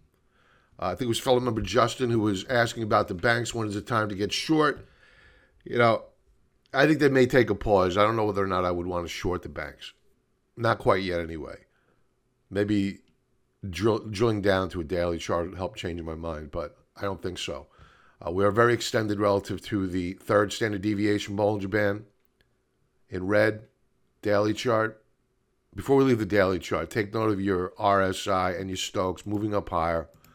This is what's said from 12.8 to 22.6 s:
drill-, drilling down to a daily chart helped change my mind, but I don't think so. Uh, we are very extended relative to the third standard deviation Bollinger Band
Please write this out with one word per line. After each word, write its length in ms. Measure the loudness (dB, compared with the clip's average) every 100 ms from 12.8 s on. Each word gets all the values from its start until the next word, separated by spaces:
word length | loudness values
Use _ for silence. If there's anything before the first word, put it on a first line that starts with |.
| 0 -6 _ _ _ _ _ _ -10
drill-, 400 | 0 0 0 -4
drilling 320 | 0 0 2
down 280 | 2 2 0
to 120 | -6
a 20 |
daily 360 | -4 -2 0 -2
chart 360 | -2 -2 -4 -6
helped 220 | -8 -6
change 240 | -8 -8
my 140 | -8 -8
mind, 340 | -8 -8 -10
but 300 | -10 -10 -14 _ -8
I 60 |
don't 180 | -8 -6
think 160 | -8 -8
so. 300 | -8 -10 -14 _ -20 _ _ _ -6
Uh, 60 |
we 120 | 0
are 60 | 2
very 240 | 4 4
extended 460 | 2 0 -2 -2 0
relative 420 | 2 0 -2 -10 -4
to 200 | -4 -2
the 280 | -2 -4
third 380 | -8 2 2 2
standard 300 | -2 -4 -2
deviation 560 | -2 0 0 0 -2 0
Bollinger 320 | 0 0 -2
Band 360 | 0 0 -2 -10 _ _ _ _ _